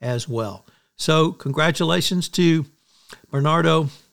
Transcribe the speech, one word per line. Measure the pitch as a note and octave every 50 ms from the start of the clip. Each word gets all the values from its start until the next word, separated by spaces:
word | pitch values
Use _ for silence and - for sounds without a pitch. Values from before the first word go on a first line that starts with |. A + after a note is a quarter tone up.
as | A#2 B2 B2 A#2+ -
well. | - A#2 A2+ A2 G2+ F#2 - _ _ _ _ _ _ _
So | - - - D#3 D#3+ D#3 E3+ F#3
congratulations | - - C#3 C3+ D3+ D#3 E3+ D#3 - F3 D#3+ E3+ F3+ - - F#3 F3+ - -
to | - - F3+ E3 D#3+ D#3+ C#3+ - _ _ _ _ _ _ _ - - - _ _
Bernardo | - C#3 C#3 D3+ D#3+ E3+ D#3+ E3 D#3+ D#3+ D#3 C#3 - - _ _